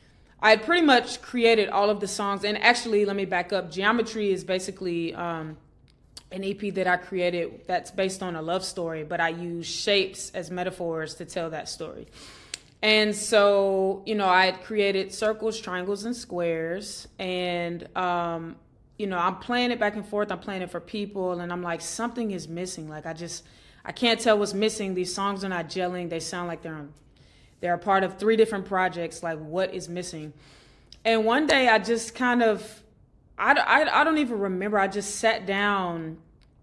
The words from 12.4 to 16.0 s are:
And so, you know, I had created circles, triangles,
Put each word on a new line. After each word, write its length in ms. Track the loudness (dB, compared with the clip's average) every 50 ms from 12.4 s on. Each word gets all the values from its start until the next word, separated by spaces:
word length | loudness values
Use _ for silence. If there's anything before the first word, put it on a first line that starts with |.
| -16 -16 -16 -16 -16 _ _ -2
And 320 | 2 4 6 6 6 4 2
so, 880 | -2 -2 4 6 6 6 8 6 6 4 4 2 2 2 0 0 -2 -4
you 100 | -4 -2
know, 140 | 0 4 4
I 160 | 6 6 6
had 180 | 4 2 -2 -8
created 500 | -4 0 2 2 4 2 0 -2 -2 -4
circles, 460 | -2 0 0 0 0 -2 -4 -4 -4
triangles, 460 | -8 -6 -6 -4 -2 -4 -4 -4